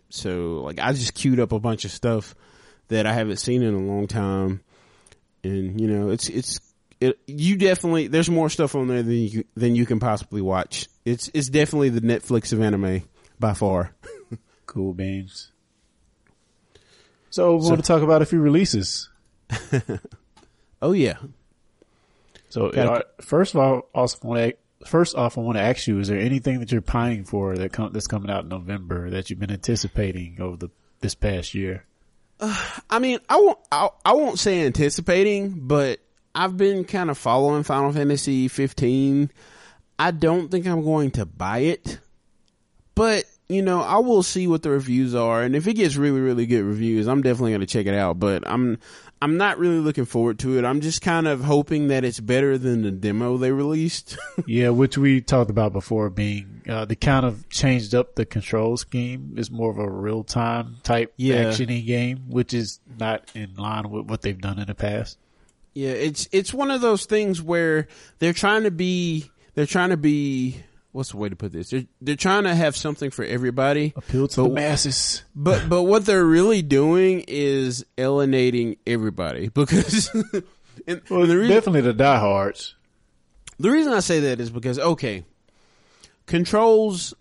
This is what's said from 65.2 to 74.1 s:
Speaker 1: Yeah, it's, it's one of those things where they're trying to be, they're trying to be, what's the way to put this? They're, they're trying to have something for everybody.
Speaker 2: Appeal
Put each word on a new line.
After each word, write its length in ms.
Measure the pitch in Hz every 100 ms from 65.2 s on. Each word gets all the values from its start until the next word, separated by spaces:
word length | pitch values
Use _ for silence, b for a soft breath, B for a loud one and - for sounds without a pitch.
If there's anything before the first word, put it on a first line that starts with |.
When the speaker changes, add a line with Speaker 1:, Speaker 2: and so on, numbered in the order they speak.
| _ _ _ _ _
Speaker 1:
Yeah, 180 | 143 135
it's, 360 | 120 151 143 -
it's 200 | 190 190
one 160 | 254 277
of 100 | 262
those 240 | 240 196 -
things 360 | 214 202 170
where 460 | 160 170 165 156 - B B B
they're 140 | 165
trying 300 | 170 202 214
to 80 | 214
be, 600 | 165 180 180 170 156 - b b -
they're 100 | 147
trying 240 | 185 185
to 60 | 165
be, 600 | 147 147 143 131 127 - B B _
what's 200 | 131 131
the 60 | 101
way 100 | 104
to 60 | 90
put 160 | 101
this? 180 | 82 87
They're, 140 | 131 120 _
they're 140 | 131 143
trying 280 | 190 202
to 100 | 190 170
have 220 | 156 -
something 320 | 151 151 139
for 160 | - -
everybody. 640 | 120 123 127 135 147 151 135
Speaker 2:
Appeal 320 | -